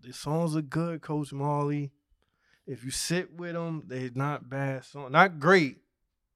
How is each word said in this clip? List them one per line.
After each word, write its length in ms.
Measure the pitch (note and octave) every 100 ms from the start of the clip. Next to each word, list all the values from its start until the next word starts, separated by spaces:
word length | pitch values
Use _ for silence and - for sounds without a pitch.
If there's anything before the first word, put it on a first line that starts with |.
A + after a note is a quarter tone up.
The 100 | B2+
songs 420 | B2+ D3 D#3+ E3+
are 80 | D#3
good, 400 | C#3+ D3+ E3+ D#3+
Coach 300 | - D3+ C#3+
Marley. 580 | C#3 C#3+ C#3+ D3 D3 C#3+ _ _ _ _ _ _ _
If 200 | - A#2+
you 80 | B2+
sit 420 | - - E3+ -
with 220 | D#3+ F3 E3+
'em, 260 | E3 D#3+ -
they're 240 | B2+ B2+
not 340 | A#2+ C#3+ D3 B2
bad 360 | C3+ C#3 C3+
songs. 260 | - C#3+ C3+
Not 300 | D3+ F#3+ D#3+
great. 420 | D3+ F#3+ C#3 - _ _ _ _ _